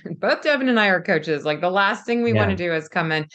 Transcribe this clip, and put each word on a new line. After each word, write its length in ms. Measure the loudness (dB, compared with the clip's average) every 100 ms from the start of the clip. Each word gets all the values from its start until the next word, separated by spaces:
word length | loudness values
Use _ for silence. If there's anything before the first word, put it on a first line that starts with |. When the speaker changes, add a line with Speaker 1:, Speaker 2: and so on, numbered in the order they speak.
Speaker 1:
<laughs> 160 | -10 -4
both 240 | -2 0
Devin 260 | 0 0 2
and 100 | 2
I 80 | 2
are 140 | 2
coaches. 440 | 0 0 0 -2 -2
Like, 160 | -2
the 100 | 0
last 340 | 2 0 0 -2
thing 160 | -2
we 120 | 2
Speaker 2:
Yeah. 80 | 2
Speaker 1:
wanna 140 | 2 0
do 160 | -2
is 140 | -4 -4
come 240 | -4 -2
in 160 | -2 -4